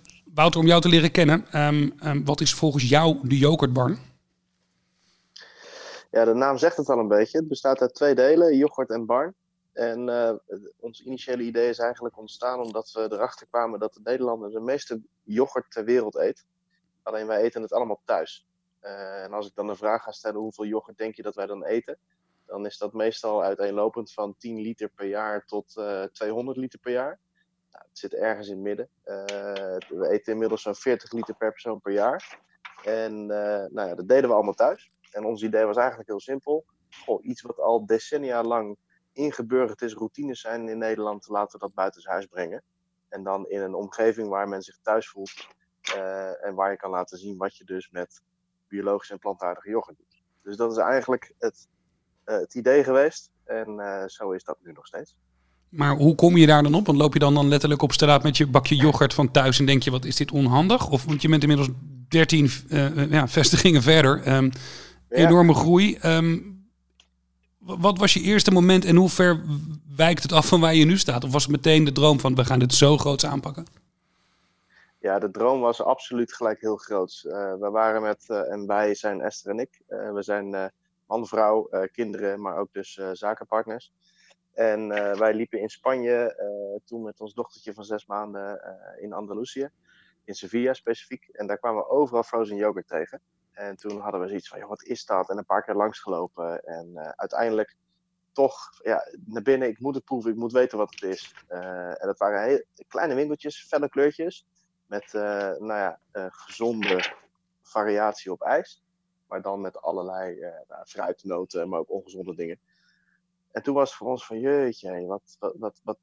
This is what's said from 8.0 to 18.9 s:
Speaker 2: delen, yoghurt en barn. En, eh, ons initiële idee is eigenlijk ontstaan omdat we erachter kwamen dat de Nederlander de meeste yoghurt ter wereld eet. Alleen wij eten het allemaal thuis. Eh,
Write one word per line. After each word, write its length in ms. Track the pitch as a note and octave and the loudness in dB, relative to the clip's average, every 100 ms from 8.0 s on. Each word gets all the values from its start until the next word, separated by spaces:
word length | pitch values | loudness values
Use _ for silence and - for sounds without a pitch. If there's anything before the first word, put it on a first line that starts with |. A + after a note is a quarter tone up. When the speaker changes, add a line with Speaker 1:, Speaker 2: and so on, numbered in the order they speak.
| D3 | 2
Speaker 2:
delen, 420 | B2+ C3+ E3 E3+ C3+ | 4 4 6 4 4
yoghurt 340 | D3 - C3 | 2 -2 -6
en 160 | A2+ A2+ | -6 -2
barn. 280 | B2 E3 - _ _ _ | -2 -2 -10 _ _ _
En, 360 | - A#2 A#2 B2 | -6 -6 -4 -4
eh, 240 | A#2+ A#2 G#2+ - G2+ G2+ _ | -2 -2 -4 -10 -16 -16 _
ons 220 | A#2 A2+ | -18 -16
initiële 400 | B2 B2+ C3+ B2 | -14 -12 -6 -6
idee 260 | A#2 A#2 A#2+ | -4 0 0
is 100 | A2+ | 0
eigenlijk 400 | A#2 B2 A#2+ - | -4 -6 -10 -12
ontstaan 420 | G#2+ - B2 B2+ | -20 -8 -6 -6
omdat 320 | A#2 A2 - | -8 -8 -8
we 80 | A2+ A2 | -6 -6
erachter 340 | G#2 A#2+ - - | -4 -6 -8 -6
kwamen 280 | A#2+ A2+ G#2 | -4 -4 -4
dat 140 | A2 | -8
de 60 | - | -8
Nederlander 460 | A2+ B2+ B2 A2+ G#2 | -6 -4 -4 -6 -8
de 100 | A2 | -8
meeste 400 | A#2 C#3 - A2+ - _ | -6 -6 -6 -12 -12 _
yoghurt 480 | - G#2+ C3+ B2+ - | -6 -2 -2 -4 -8
ter 140 | A2+ | -6
wereld 320 | A2 B2 G#2+ - | 0 0 0 -2
eet. 280 | F#2+ - _ _ _ _ _ _ | -4 -4 _ _ _ _ _ _
Alleen 240 | G#2+ A2 A2 | -8 -6 -4
wij 160 | G#2+ | -2
eten 200 | A#2 A#2 | -2 -2
het 100 | A2 | -4
allemaal 280 | G#2+ A#2 G2+ | -4 -4 -6
thuis. 420 | - F2 E2 - _ _ _ _ | -4 -4 -4 -12 _ _ _ _
Eh, 420 | G2+ | -18